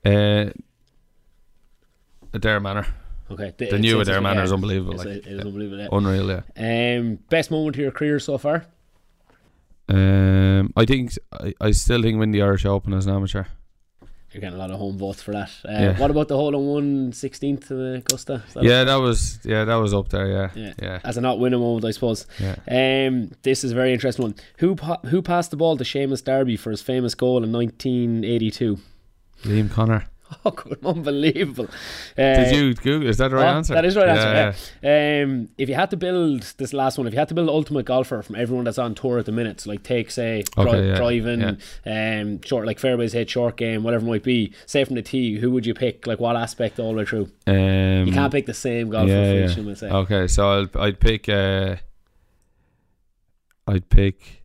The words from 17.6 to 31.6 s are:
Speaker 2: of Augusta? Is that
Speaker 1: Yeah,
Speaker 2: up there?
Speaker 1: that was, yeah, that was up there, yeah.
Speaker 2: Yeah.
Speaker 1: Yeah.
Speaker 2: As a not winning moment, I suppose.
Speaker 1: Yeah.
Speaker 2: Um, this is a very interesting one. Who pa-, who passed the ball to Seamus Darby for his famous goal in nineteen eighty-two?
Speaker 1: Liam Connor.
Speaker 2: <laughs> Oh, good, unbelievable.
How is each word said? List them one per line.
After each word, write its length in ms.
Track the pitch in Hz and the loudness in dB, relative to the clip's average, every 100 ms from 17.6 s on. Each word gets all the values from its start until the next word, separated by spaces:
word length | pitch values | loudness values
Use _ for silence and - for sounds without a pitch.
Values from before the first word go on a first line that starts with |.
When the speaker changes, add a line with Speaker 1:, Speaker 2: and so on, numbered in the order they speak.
| - | -6
Speaker 2:
of 80 | 131 | -8
Augusta? 640 | 131 127 - 123 - 131 - | -6 -8 -8 -8 -6 -10 -10
Is 60 | - | 0
that 80 | |
Speaker 1:
Yeah, 60 | 117 | 4
Speaker 2:
up 60 | 123 | 4
there? 100 | 131 | 4
Speaker 1:
that 100 | 135 | 2
was, 380 | 127 110 - - - | 2 0 -2 -8 -4
yeah, 180 | 107 | -2
that 120 | 107 113 | 0 0
was 180 | 107 | 2
up 160 | 101 95 | 0 -2
there, 200 | 98 98 | -4 -2
yeah. 200 | 98 95 | -2 -4
Speaker 2:
Yeah. 200 | 104 104 - | -8 -14 -10
Speaker 1:
Yeah. 180 | 98 92 - | -10 -10 -8
Speaker 2:
As 100 | 120 | -4
a 60 | |
not 180 | 127 110 | -2 0
winning 220 | 127 123 | 0 2
moment, 240 | 117 117 110 | 0 -2 -2
I 60 | |
suppose. 360 | 107 120 110 - - | -2 -2 -4 -8 -8
Speaker 1:
Yeah. 180 | 98 - - 127 131 135 135 | -6 -6 -2 0 2 2 0
Speaker 2:
Um, 240 | 127 107 - | -2 -4 -4
this 200 | 131 131 | -2 -2
is 80 | 131 | -2
a 40 | 120 | 0
very 180 | 127 | 0
interesting 300 | 123 135 117 | 0 -2 -2
one. 120 | 113 101 - _ | -4 -6 -16 _
Who 180 | 175 185 | 0 0
pa-, 240 | 151 170 120 | -4 -6 -2
who 160 | 175 | -2
passed 300 | 175 175 175 | 0 -2 -2
the 60 | 143 | 0
ball 200 | 165 147 | 0 0
to 80 | 123 | -2
Seamus 360 | 139 139 131 | -2 -2 -4
Darby 340 | - 135 131 107 | 0 0 2 -2
for 140 | 117 | -4
his 100 | 104 | -8
famous 340 | - 127 123 - | -4 -2 -2 0
goal 260 | 127 127 | 0 2
in 80 | 113 | 0
nineteen 720 | 117 117 - 135 123 120 113 107 | -2 -2 -4 -2 0 0 0 0
eighty-two? 540 | 117 110 - 120 98 - - _ _ _ _ | 0 -2 -2 -2 -2 -6 -20 _ _ _ _
Speaker 1:
Liam 280 | 107 104 104 | 0 2 2
Connor. 340 | - 110 110 - | 2 2 2 -2
Speaker 2:
<laughs> 60 | - _ - | -16 _ -4
Oh, 80 | - | -4
good, 280 | - - - 151 | -4 -12 -6 -4
unbelievable. 840 | 170 143 143 156 160 156 123 | -2 -2 2 0 0 -4 -4